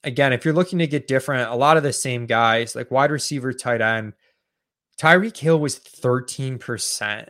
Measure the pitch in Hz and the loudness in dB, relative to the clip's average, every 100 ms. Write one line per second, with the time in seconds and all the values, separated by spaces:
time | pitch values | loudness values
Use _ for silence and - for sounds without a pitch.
0 | 147 127 139 123 160 156 180 180 165 143 | -4 0 2 2 0 0 0 0 -2 -2
1 | - 131 139 135 113 120 143 160 143 - | 0 -2 0 -2 -2 2 4 4 2 -4
2 | 135 123 117 113 117 113 117 120 123 127 | -4 -4 0 2 4 2 -2 -8 -2 2
3 | 147 147 - 147 127 123 127 117 110 113 | 2 0 -4 -4 -6 -6 -4 0 0 -2
4 | 107 - _ _ _ _ _ _ _ - | -6 -16 _ _ _ _ _ _ _ -2
5 | 156 180 220 - 151 160 147 - _ - | 4 4 2 -2 2 2 2 -6 _ -4
6 | 127 123 127 - 131 127 - 113 - - | 0 0 -2 -8 -8 -8 -8 -6 -6 -6
7 | 107 104 - | -6 -6 -10